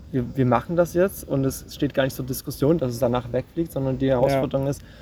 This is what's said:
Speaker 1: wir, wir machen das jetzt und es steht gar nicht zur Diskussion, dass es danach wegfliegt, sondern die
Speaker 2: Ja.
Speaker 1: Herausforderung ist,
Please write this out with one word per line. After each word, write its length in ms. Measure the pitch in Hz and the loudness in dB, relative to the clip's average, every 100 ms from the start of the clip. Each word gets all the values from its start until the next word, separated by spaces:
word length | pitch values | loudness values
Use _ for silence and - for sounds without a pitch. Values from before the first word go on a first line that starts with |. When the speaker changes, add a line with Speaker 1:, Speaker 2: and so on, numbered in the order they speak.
| - | -6
Speaker 1:
wir, 240 | 131 123 135 | -4 -2 0
wir 100 | 127 | 4
machen 300 | 120 - 170 | 4 2 0
das 180 | 170 | 2
jetzt 340 | 170 190 - - | 2 0 -2 -4
und 180 | 139 135 | 0 0
es 280 | - - | -2 -10
steht 200 | - 143 | -4 -2
gar 100 | - | 0
nicht 120 | 135 - | 0 -2
zur 100 | 131 | -6
Diskussion, 520 | 127 - - 139 170 | -6 -8 0 2 2
dass 140 | 131 | 0
es 80 | 120 | 0
danach 320 | 127 123 120 | 0 0 -2
wegfliegt, 400 | 127 - - 165 | -4 -4 -6 -4
sondern 260 | 143 135 127 | -2 -2 0
die 100 | 135 | 2
Speaker 2:
Ja. 80 | 127 | 4
Speaker 1:
Herausforderung 520 | 139 135 139 139 139 | 4 2 0 0 -2
ist, 160 | 139 - - | -4 -10 -20